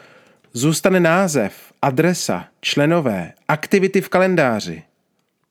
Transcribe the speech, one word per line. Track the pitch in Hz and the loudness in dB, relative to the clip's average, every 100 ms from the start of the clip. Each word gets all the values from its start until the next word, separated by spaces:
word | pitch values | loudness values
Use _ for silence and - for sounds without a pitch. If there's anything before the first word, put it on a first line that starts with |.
| - - _ _ _ | -20 -20 _ _ _
zůstane | 117 147 156 196 185 | -4 -2 0 2 2
název, | 170 180 190 139 98 - - - | 4 2 2 0 -2 -6 -20 -4
adresa, | 135 131 165 175 - 90 - _ | -2 2 0 0 -4 -6 -8 _
členové, | - 143 147 170 131 95 82 - - | -4 0 2 2 0 -4 -8 -12 -4
aktivity | 151 - 202 190 190 | -4 0 0 2 0
v | - | 0
kalendáři, | 180 190 175 131 107 85 82 - _ _ _ _ _ _ | 0 2 2 0 0 -6 -12 -16 _ _ _ _ _ _